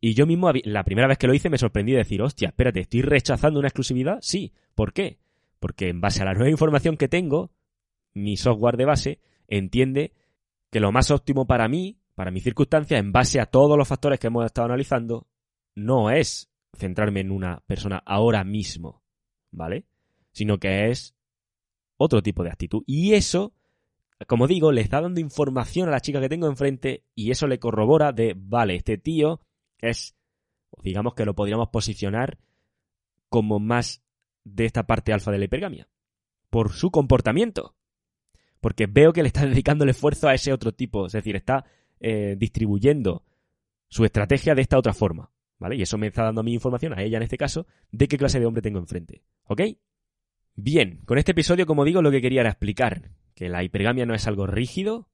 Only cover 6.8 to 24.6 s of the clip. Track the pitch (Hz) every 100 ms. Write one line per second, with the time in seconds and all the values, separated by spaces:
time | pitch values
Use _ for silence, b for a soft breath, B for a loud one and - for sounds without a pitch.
6.8 | 165 156 135 170 180 147 180 _ _ _
7.8 | _ _ _ 101 101 101 127 110 117 117
8.8 | 131 143 139 147 _ _ _ 104 95 120
9.8 | 131 135 151 _ _ _ _ _ _ 113
10.8 | 101 117 131 147 - 135 131 123 113 151
11.8 | 190 - _ - 92 92 107 120 143 156
12.8 | 151 139 101 98 127 139 110 131 147 147
13.8 | 135 131 147 135 117 120 113 - 117 123
14.8 | 139 131 117 117 - _ _ _ _ -
15.8 | 107 131 107 139 156 - - _ _ -
16.8 | 95 90 104 98 95 95 92 87 _ 95
17.8 | 101 92 - 98 117 110 95 107 95 85
18.8 | 82 - _ _ _ _ _ - 80 113
19.8 | - _ _ _ _ - 104 101 98 95
20.8 | 107 123 - _ _ _ _ _ _ _
21.8 | _ _ 156 117 101 92 87 - 87 107
22.8 | - 139 185 208 - 175 208 _ _ _
23.8 | _ _ _ _ - 117 131 185